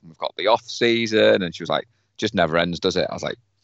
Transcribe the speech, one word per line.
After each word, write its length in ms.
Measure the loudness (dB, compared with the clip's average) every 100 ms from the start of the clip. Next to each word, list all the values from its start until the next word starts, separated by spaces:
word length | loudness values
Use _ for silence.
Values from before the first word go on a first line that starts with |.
and 80 | -20
we've 80 | -10
got 160 | -10 -2
the 120 | 0
off 160 | 0
season." 760 | 0 -2 0 2 0 4 4 4
And 140 | 0 -8
she 80 |
was 60 | -4
like, 180 | -4 -6 _ _ -6
"Just 160 | -4 0
never 220 | 0 2
ends, 240 | 0 -2
does 160 | -2 -2
it?" 100 | -4
I 40 |
was 100 | -4
like, 140 | -8 -10 _ _